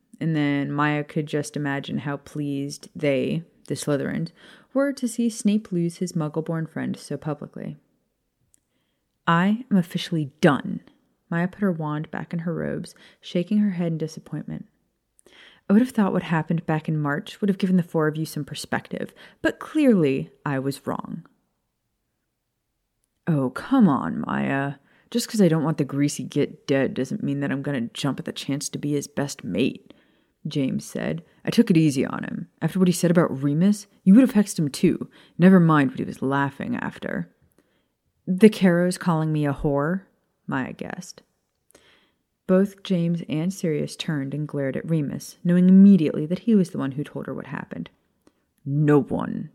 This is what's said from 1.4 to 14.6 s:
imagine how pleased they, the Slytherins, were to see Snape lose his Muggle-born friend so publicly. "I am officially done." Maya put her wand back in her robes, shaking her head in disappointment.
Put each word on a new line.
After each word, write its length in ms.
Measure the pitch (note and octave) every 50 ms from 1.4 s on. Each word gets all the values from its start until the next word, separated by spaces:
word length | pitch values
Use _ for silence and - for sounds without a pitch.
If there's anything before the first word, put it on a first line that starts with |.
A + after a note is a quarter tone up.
| C#3+ - -
imagine 440 | D#3 D3 C#3+ C#3 C#3+ C#3 - - -
how 180 | A#2+ C#3+ C#3+
pleased 720 | C#3 - - - D3+ D3 C#3+ C#3 C#3 C#3 C#3+ D3 - - - -
they, 480 | E3+ D#3 C#3+ C#3 C3 B2+ C3 D3 E3 E3 - _ _ _
the 80 | - D3+
Slytherins, 560 | - - - D3 C3+ C3+ D3+ D3+ D3 E3 E3 - _ - - - - _ _ -
were 180 | C4 C#4 C#4+ C4+
to 140 | - B3+
see 220 | A#3+ - - A#3 A#3
Snape 420 | A3 - - G#3 G#3 G#3+ G#3+ -
lose 260 | F3+ F3 E3+ E3+ E3+
his 160 | - F#3 F3 -
Muggle-born 540 | E3+ D3+ D3+ D3+ E3 D#3 - E3 D#3+ D#3+
friend 280 | D#3+ - C#3 B2+ C3 B2+
so 200 | - - - D3
publicly. 600 | C#3+ - D#3 D3 - - - - - - - D#3 - _ _ _ _ _ _ _ _ _ _ _ _ _ _ _ _ _ _ _ _ _ _ _ _ _ _ _ _ _
"I 380 | - E3+ E3+ F3+ G3+ G#3+ A#3 B3+ -
am 60 | G#3
officially 540 | F#3 E3+ - - F3+ - - F3+ D#3+ D3+ C3+ - _
done." 420 | - E3+ C#3+ - - - - - - _ _ _ _ _ _ _ _ -
Maya 180 | E3+ E3+ G3
put 120 | F#3+ - -
her 100 | G#3 G3 F3
wand 360 | D#3+ D#3 D3 D3+ D3+ D#3 -
back 220 | - - - - -
in 60 | E3+
her 140 | E3 F3 D#3+
robes, 420 | D#3 D2 D2 - - - - - _ - - _ _
shaking 380 | - - - F3+ F3 F3 G#3
her 140 | G#3+ G#3 G3+
head 200 | F3+ E3+ F3 E3
in 60 | D#3+
disappointment. 680 | D#3 D#3+ D#3 - - - - - D3+ - - - -